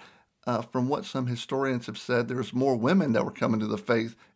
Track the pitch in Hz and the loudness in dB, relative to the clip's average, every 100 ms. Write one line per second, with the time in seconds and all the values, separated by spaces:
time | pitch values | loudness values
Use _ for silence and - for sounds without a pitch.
0 | - - _ _ - 117 120 131 123 151 | -10 -20 _ _ -4 -2 -2 -2 0 0
1 | - 135 123 120 - 135 135 123 - 101 | -2 -4 -2 -4 -4 -2 0 -2 -4 -8
2 | - 123 117 127 110 123 135 123 120 190 | -2 0 0 -4 -4 0 2 2 4 4
3 | 151 113 - - 120 110 107 107 - 117 | 4 2 0 0 0 0 0 -2 0 0
4 | 113 120 _ | 0 -8 _